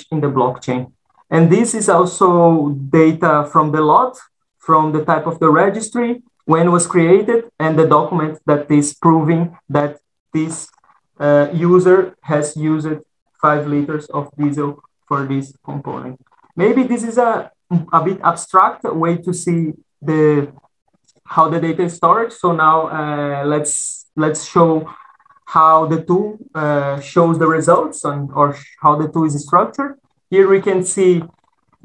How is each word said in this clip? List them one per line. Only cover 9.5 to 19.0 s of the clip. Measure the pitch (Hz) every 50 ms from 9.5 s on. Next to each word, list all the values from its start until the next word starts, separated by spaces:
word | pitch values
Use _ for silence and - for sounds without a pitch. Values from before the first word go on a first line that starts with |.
| - - _ -
that | 143 147 147 143 147 - _ _ _ _ _ _ -
this, | 160 160 165 - - - - _ _ _ _ _ _ _ _ _ -
uh, | 147 147 147 143 143 147 180
user | 156 175 175 180 180 175 185 185 190 185 - - _
has | _ - 156 147 151 - - 151
used | 151 156 156 156 151 156 151 151 - _ _ _ _ _ _ _
five | - 151 151 147 143 147
liters | 147 143 143 156 156 151 - -
of | - 147 143 - -
diesel | 147 147 147 139 147 143 147 143 - _ _ _ _ _ -
for | 147 139 139 135
this | 139 139 135 139 - _ _
component. | 147 147 139 - - 127 127 127 127 127 - _ _ _ _ _ _ _
Maybe | 165 185 220 233 262 247
this | - 240 220 233
is | 226 220 247
a, | 247 226 214 - - - _ _ _ - 180 160 - -
a | - 165 151
bit | 185 190 190
abstract | - - - - - - - 185 196 226 - - -
way | - 156 160